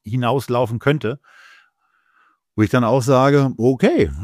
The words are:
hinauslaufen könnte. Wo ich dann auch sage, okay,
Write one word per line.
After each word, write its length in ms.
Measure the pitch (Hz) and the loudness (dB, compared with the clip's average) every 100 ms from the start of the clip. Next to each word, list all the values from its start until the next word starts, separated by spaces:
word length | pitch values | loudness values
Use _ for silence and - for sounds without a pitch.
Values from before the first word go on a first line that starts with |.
hinauslaufen 760 | - 127 120 135 120 123 120 117 | -6 -4 0 -2 -2 -2 -2 -2
könnte. 400 | - 147 107 139 _ - - - _ _ _ _ _ _ _ _ _ - | 0 0 -2 -8 _ -20 -20 -20 _ _ _ _ _ _ _ _ _ -4
Wo 80 | |
ich 60 | 107 | 0
dann 140 | 127 | 0
auch 180 | 117 131 | 0 0
sage, 520 | 120 127 135 143 135 - | 2 2 4 2 0 0
okay, 540 | 120 135 214 330 80 71 | -2 2 0 2 0 -4